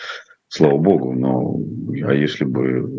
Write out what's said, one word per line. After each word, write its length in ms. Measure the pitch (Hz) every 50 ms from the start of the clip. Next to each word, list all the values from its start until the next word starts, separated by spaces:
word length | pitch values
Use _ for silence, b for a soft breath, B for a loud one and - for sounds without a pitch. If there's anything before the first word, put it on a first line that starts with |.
| B B B B B B B B _ _
Слава 280 | - - 82 76 69 71
богу, 360 | 80 98 95 76 64 64 64
но, 440 | 64 64 65 65 64 64 - - - - - - - - - - 69 71 71
а 60 | 69
если 320 | 71 73 73 - - 71
бы, 440 | 65 64 64 65 65 64 64 57 - 65